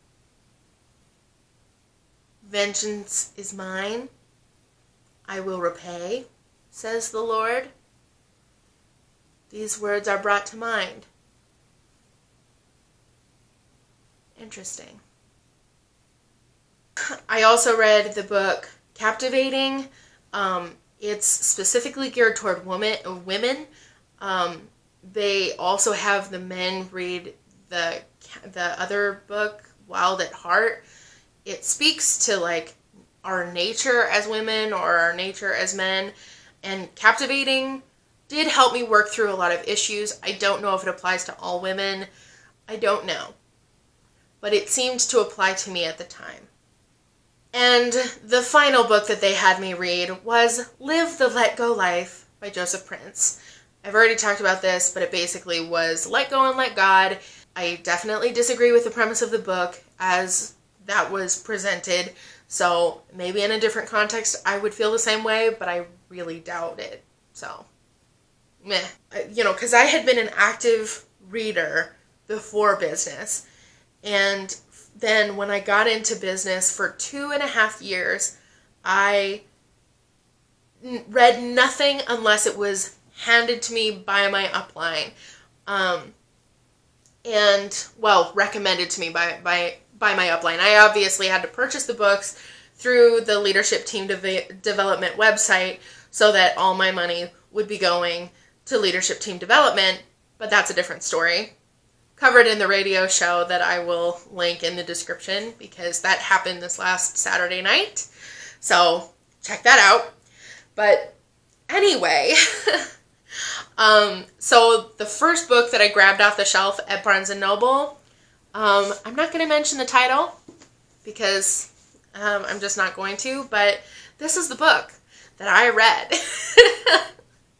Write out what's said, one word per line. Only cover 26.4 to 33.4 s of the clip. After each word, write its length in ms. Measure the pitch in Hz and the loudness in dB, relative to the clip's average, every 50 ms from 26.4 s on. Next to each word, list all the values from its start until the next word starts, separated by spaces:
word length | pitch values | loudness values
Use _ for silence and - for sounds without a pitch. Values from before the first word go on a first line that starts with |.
| 185 185 185 180 180 185 190 190 190 185 | -12 -10 -8 -6 -6 -4 -6 -6 -10 -10
read 440 | 190 185 180 180 180 175 180 - - _ _ _ _ _ _ - | -10 -8 -8 -8 -8 -10 -12 -14 -20 _ _ _ _ _ _ -10
the, 320 | 180 175 170 165 - - - _ _ _ - - - - - 196 | -6 -4 -4 -4 -6 -8 -12 _ _ _ -20 -20 -20 -20 -20 -14
the 280 | 185 180 175 175 170 - | -10 -8 -6 -6 -6 -6
other 420 | 185 190 202 202 208 202 196 202 _ | -6 -4 -4 -2 -2 -4 -4 -8 _
book, 420 | - 202 208 208 214 208 - - _ _ _ _ | -8 -6 -4 -4 -4 -6 -10 -20 _ _ _ _
Wild 360 | 196 - 185 180 185 190 190 | -8 -2 0 0 0 0 -2
at 100 | 170 - | -4 -6
Heart. 500 | - - - 175 180 208 226 226 - - - - - - - - _ _ _ _ _ _ - | -10 -10 -2 0 2 2 2 0 -2 -6 -14 -20 -20 -20 -20 -20 _ _ _ _ _ _ -16
It 200 | 202 190 - - | -14 -12 -8 -6
speaks 600 | - - - - - - - - - - - - | -6 -4 0 0 -2 0 0 -2 -2 -2 0 0
to, 140 | 233 202 185 | -2 0 -2
like, 360 | 170 170 170 160 160 - - _ _ _ _ _ _ _ _ _ | -2 -2 -4 -4 -6 -10 -16 _ _ _ _ _ _ _ _ _
our 300 | - 185 190 185 | -10 -6 -6 -6